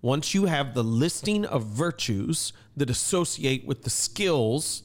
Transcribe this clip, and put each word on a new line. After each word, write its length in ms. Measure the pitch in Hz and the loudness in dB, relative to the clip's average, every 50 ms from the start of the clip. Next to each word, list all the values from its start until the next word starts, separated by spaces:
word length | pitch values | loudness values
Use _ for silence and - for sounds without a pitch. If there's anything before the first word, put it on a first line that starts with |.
Once 320 | - 120 131 151 151 - | 2 2 2 2 0 0
you 140 | - 196 196 | 0 2 2
have 280 | 185 160 143 143 135 113 | 2 2 2 0 0 0
the 100 | 127 117 | 0 0
listing 600 | 113 113 117 135 175 - - - 208 208 208 208 | 2 4 4 2 2 0 -2 -2 0 0 0 0
of 200 | - - 135 110 | 0 -2 -2 -2
virtues 880 | 107 104 117 160 175 160 - - - 110 98 - - 165 - - - - - - - - | -2 -2 0 0 0 0 -2 -2 -2 0 0 0 0 -2 -2 -2 -6 -8 -12 -20 -16 -4
that 120 | 139 143 123 | -4 -2 0
associate 760 | 123 - - - - 180 175 - - - - 135 135 127 - | 0 -2 0 0 2 2 0 0 -2 -2 0 0 0 0 -2
with 160 | - 135 - | -6 -6 -4
the 80 | - 120 | -4 -4
skills 920 | - - - - - - 208 185 165 139 117 110 117 147 160 - - - | -2 -2 -2 -2 -2 -2 0 2 2 4 2 2 0 0 -2 -4 -6 -8